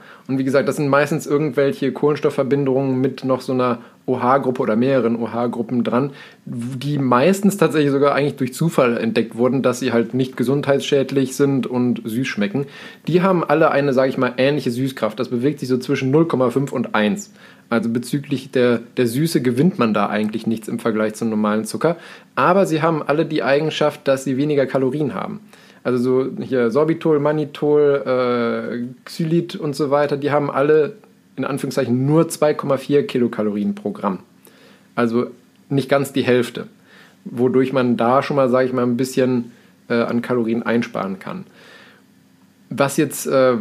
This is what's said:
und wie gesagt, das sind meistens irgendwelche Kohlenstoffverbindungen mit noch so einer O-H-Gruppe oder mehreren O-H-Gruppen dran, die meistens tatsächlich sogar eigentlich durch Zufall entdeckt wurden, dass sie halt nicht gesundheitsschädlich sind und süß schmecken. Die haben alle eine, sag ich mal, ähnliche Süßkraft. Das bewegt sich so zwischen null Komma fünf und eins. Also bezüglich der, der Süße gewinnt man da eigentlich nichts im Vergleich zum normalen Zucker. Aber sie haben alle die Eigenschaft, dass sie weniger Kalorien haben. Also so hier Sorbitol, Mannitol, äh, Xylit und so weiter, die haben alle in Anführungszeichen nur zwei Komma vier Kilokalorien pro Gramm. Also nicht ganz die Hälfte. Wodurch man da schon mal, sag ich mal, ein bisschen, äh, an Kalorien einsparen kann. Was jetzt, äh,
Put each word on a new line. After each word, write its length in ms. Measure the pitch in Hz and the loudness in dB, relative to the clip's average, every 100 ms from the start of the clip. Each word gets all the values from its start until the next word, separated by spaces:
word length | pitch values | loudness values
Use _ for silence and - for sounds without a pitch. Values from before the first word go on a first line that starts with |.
| - - - | -20 -16 -6
und 100 | 135 | -4
wie 60 | |
gesagt, 240 | 135 139 131 | 0 2 2
das 80 | 131 | 0
sind 100 | 143 | 2
meistens 380 | 139 147 151 - | 2 2 -2 0
irgendwelche 640 | 143 151 131 139 135 135 | 0 0 0 0 0 -2
Kohlenstoffverbindungen 1120 | - 147 147 143 143 135 143 135 131 135 127 | 0 0 2 0 0 0 2 2 0 0 0
mit 240 | 131 127 | 0 -2
noch 160 | 131 127 | -2 -2
so 120 | 135 | -2
einer 260 | 127 123 120 - _ - | 0 0 -2 -8 _ -4
O-H-Gruppe 560 | 117 123 139 127 123 | 0 2 2 2 -2
oder 140 | 113 110 | 0 2
mehreren 400 | 131 135 113 117 | 2 2 2 0
O-H-Gruppen 680 | 117 117 120 117 110 123 | -4 -2 -4 -4 -2 -2
dran, 280 | 123 120 143 - - - | 0 0 -2 -6 -20 -18
die 540 | - 127 120 131 139 147 | -12 -8 -8 -6 -4 -2
meistens 580 | 131 123 160 196 202 - | 2 4 4 4 2 2
tatsächlich 340 | 160 151 143 | 2 2 2
sogar 240 | 135 143 | 4 2
eigentlich 220 | 135 143 143 | 2 0 -2
durch 160 | 127 | -4
Zufall 440 | - 160 - 123 117 | -2 0 2 2 2
entdeckt 360 | 113 113 110 | 0 0 -2
wurden, 280 | 113 123 135 | 0 0 2
dass 180 | 127 123 | 0 0
sie 120 | 127 | 0
halt 220 | 117 113 | 0 0
nicht 220 | 127 127 - | -2 -2 -2
gesundheitsschädlich 960 | 120 143 139 139 - 139 131 139 131 - | -2 0 0 0 2 0 0 0 -2 0
sind 300 | 139 135 123 | 2 0 -2
und 360 | 123 123 113 | 0 0 -2
süß 240 | 117 113 131 | -4 -4 -4
schmecken. 380 | - 101 135 143 - - - - | -2 -2 -2 -6 -10 -20 -12 0
Die 140 | 175 | 2
haben 200 | 190 175 | 4 2
alle 280 | 147 156 156 | 2 4 4
eine, 200 | 139 143 | 2 2
sag 140 | 131 135 | 2 0
ich 80 | 127 | 0
mal, 160 | 127 123 | -2 0
ähnliche 340 | 135 147 127 | 0 0 -2
Süßkraft. 480 | 117 135 - 107 117 | -2 -4 -2 -4 -4
Das 100 | 110 | -4
bewegt 280 | 120 139 156 | -2 -2 -2
sich 100 | 127 | -2
so 100 | 127 | -2
zwischen 320 | - 139 131 | -2 -2 2
null 180 | 151 165 | 2 2
Komma 220 | 127 123 | 2 0
fünf 200 | 135 139 | 0 -2
und 240 | 131 107 | -4 -2
eins. 380 | 110 104 95 - - - - - | 0 0 0 -8 -20 -20 -16 -4
Also 180 | 117 113 | -2 -2
bezüglich 640 | 120 120 143 - 131 - | -4 -4 -6 -4 -6 -2
der, 300 | 131 123 120 - - | 0 2 0 -2 -2
der 80 | 120 | 0
Süße 340 | 127 165 160 | 0 0 0
gewinnt 380 | 127 120 175 - | 0 2 2 2
man 160 | 113 | 0
da 120 | 104 101 | 0 0
eigentlich 360 | 104 107 107 113 | 0 -2 -4 -4
nichts 220 | 113 - | -4 -6
im 100 | 120 | -4
Vergleich 360 | 117 107 107 | -2 -2 -2
zum 160 | - 117 | -2 -4
normalen 340 | 107 107 107 | 0 0 0
Zucker. 320 | 110 110 156 170 - - - | -4 -2 -2 -2 -10 -20 -8
Aber 320 | - 147 190 165 | 0 2 4 2
sie 160 | 156 | 2
haben 200 | 160 156 | 0 0
alle 220 | - 151 | 0 0
die 180 | 151 156 | 0 -2
Eigenschaft, 640 | 113 143 156 - 151 - - | 2 2 0 0 -2 0 -2
dass 180 | 131 | 0
sie 120 | 139 127 | 0 -2
weniger 300 | 151 143 131 | 0 0 0
Kalorien 480 | 135 131 147 110 | 0 0 0 -4
haben. 260 | - - - - - - - | -4 -8 -10 -16 -20 -20 -8
Also 140 | 123 127 127 127 131 | -2 0 2 2 0
so 160 | 120 | -6
hier 280 | 120 127 117 | -4 0 2
Sorbitol, 500 | 131 156 160 165 147 | 2 2 0 2 2
Mannitol, 840 | 147 156 147 - 147 147 147 139 131 | 2 0 -4 -2 2 4 4 2 0
äh, 800 | 127 123 120 117 113 113 120 123 - - | 0 0 0 0 -2 -6 -8 -10 -12 -12
Xylit 500 | - 160 170 170 - | -6 0 0 -2 -6
und 180 | 151 | -6
so 160 | 135 143 | -2 0
weiter, 280 | 143 143 139 | 0 0 -2
die 120 | 139 | 0
haben 200 | 147 143 | 0 0
alle 460 | 135 147 156 139 - - _ _ - | 0 2 2 2 -4 -20 _ _ -8
in 80 | |
Anführungszeichen 600 | 131 139 139 139 120 127 135 | -6 -4 -4 -4 -2 0 2
nur 220 | 160 165 | 2 2
zwei 260 | - 151 | 0 0
Komma 220 | 147 143 135 | 0 -2 -2
vier 300 | - 143 139 | 0 0 2
Kilokalorien 680 | 131 117 - 107 104 101 | 0 0 0 -4 -2 -4
pro 160 | 101 104 | -4 -8
Gramm. 300 | 98 101 92 - _ - - - - _ | -4 -4 -4 -10 _ -20 -20 -20 -20 _
Also 320 | - 117 117 123 - _ _ - | -2 0 0 -4 -8 _ _ -4
nicht 200 | 139 - | -2 2
ganz 240 | 139 135 | 0 0
die 100 | 139 | -2
Hälfte. 460 | 127 123 - - - _ _ - - _ | 2 2 2 -6 -14 _ _ -20 -20 _
Wodurch 480 | - 123 127 127 131 | -10 -2 2 2 2
man 240 | 131 123 113 | 2 2 2
da 260 | 113 135 | 4 2
schon 140 | - 143 | 2 0
mal, 120 | 127 | 2
sag 160 | 127 127 | 2 0
ich 60 | |
mal, 120 | 123 | 0
ein 120 | 123 120 | -2 -2
bisschen, 540 | 127 135 127 123 117 - _ _ - | -2 0 2 0 -4 -12 _ _ -4
äh, 60 | |
an 280 | 117 110 117 | -2 0 -2
Kalorien 400 | - 123 113 113 | 0 -2 0 -2
einsparen 560 | - 117 113 110 95 95 | 0 0 -2 -4 -6 -8
kann. 260 | - - - - - - - - _ _ _ _ _ _ - | -10 -12 -14 -20 -20 -20 -20 -20 _ _ _ _ _ _ -8
Was 260 | 131 139 160 | 0 0 2
jetzt, 300 | 139 - - | -2 -2 0
äh, 280 | 135 127 117 | 4 4 2